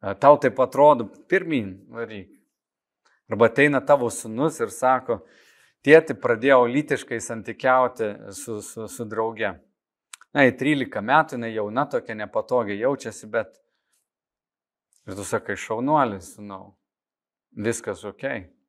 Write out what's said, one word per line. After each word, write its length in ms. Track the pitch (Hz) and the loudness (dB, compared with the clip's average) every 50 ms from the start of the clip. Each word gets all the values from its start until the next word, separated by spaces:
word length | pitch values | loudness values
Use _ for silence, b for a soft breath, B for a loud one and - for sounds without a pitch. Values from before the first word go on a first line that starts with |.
| - | -6
E, 120 | 101 98 - | -8 -6 4
tau 160 | - 139 147 143 | 6 6 6 8
taip 220 | - 131 107 - | 6 -2 2 2
atrodo, 480 | 131 - - 131 143 151 151 123 117 98 - - - _ | -2 0 4 6 6 6 6 4 0 -8 -10 -20 -6 _
pirmyn, 600 | 175 190 185 170 156 131 107 98 92 98 - _ | -2 -2 0 0 -4 -4 -4 -6 -10 -16 -20 _
varyk." 480 | 117 113 117 107 110 101 95 _ _ _ _ _ _ _ _ _ _ _ _ _ _ _ _ _ _ _ _ | -12 -12 -10 -10 -10 -14 -16 _ _ _ _ _ _ _ _ _ _ _ _ _ _ _ _ _ _ _ _
Arba 220 | _ 110 101 117 113 | _ 0 4 4 4
ateina 300 | - - 139 147 147 143 147 | 6 6 4 4 4 2 4
tavo 240 | - 147 139 123 | 4 4 4 4
sūnus 540 | 117 104 - - 117 110 117 139 160 143 - 117 | -2 -4 -6 -10 -10 -6 -2 -2 -2 -2 -4 -8
ir 80 | 107 | -8
sako, 480 | 104 - - 127 131 127 127 - 117 101 - b b b b b b b b b b b _ | -6 -2 2 2 2 2 0 -4 -6 -6 -6 b b b b b b b b b b b _
"Tėti, 320 | 139 147 160 156 160 143 | 8 8 8 8 6 -8
pradėjau 520 | - - 123 120 110 117 139 139 127 123 120 | -6 -2 -2 -2 0 4 4 6 6 6 4
lytiškai 480 | 120 139 151 143 147 131 - - 127 113 | 2 -2 -2 -2 -4 -6 -4 -8 -8 -8
santykiauti 1120 | 107 - 117 113 101 120 113 _ - 131 127 131 127 120 - - 113 107 101 110 107 104 98 | -8 -8 -12 -12 -10 -12 -14 _ 0 2 4 4 2 0 -2 -4 -6 -6 -6 -10 -14 -18 -16
su, 280 | - - - 113 104 101 | -16 -12 -10 -10 -10 -10
su, 240 | - - - 110 107 | -12 -14 -14 -14 -14
su 160 | - - 120 | -12 -12 -12
drauge. 480 | 107 107 107 113 113 113 107 110 101 92 - _ _ _ _ _ _ _ _ _ _ - _ _ _ _ | -10 -6 -4 -4 -4 -4 -4 -6 -6 -6 -8 _ _ _ _ _ _ _ _ _ _ -20 _ _ _ _
Na, 120 | 147 139 | 2 2
į 80 | 127 - - | 2 2 0
trylika 440 | 131 151 151 143 127 - - 110 101 | -2 -2 0 -2 -2 -6 -6 -8 -2
metų, 340 | 110 135 156 156 156 - | 2 2 2 2 2 -4
jinai 160 | 123 117 113 110 | -8 -8 -8 -6
jauna 320 | 110 104 104 107 123 143 143 | -6 -6 -4 -4 -4 -4 -2
tokia, 240 | - 123 - - 113 | -4 -6 -6 -6 -10
nepatogiai 640 | 107 107 95 - 110 107 - 127 123 117 101 101 101 | -10 -10 -6 -6 -6 -4 -2 -2 -2 -2 -2 -6 -4
jaučiasi, 480 | 110 131 143 135 - 120 107 - - 107 | -2 -4 -4 -4 -8 -14 -14 -14 -18 -6
bet," 280 | 104 117 107 - _ _ _ _ _ _ _ _ _ _ _ _ _ _ _ _ _ _ _ _ _ _ _ _ _ _ _ _ _ _ _ | -6 -6 -6 -6 _ _ _ _ _ _ _ _ _ _ _ _ _ _ _ _ _ _ _ _ _ _ _ _ _ _ _ _ _ _ _
ir 80 | - 98 | -14 -12
tu 100 | 98 101 | -12 -10
sakai, 320 | 92 - 107 - - 104 | -6 -6 -6 -6 -6 -10
"Šaunuolis, 800 | 92 - - 113 110 123 139 151 151 139 120 101 95 87 - - | -10 -8 -8 -8 -6 -2 0 0 2 0 0 -2 -8 -12 -18 -20
sūnau, 380 | - 104 101 98 95 98 95 101 _ _ _ _ _ _ _ _ _ _ _ _ _ _ _ | -20 -18 -16 -16 -18 -18 -20 _ _ _ _ _ _ _ _ _ _ _ _ _ _ _ _
viskas 540 | _ - 104 113 117 117 - - 101 90 - | _ -6 -4 -4 -4 -4 -6 -10 -10 -8 -10
okei 420 | 104 92 _ - 135 135 110 92 87 _ _ _ | -14 -14 _ -8 -8 -8 -8 -10 -14 _ _ _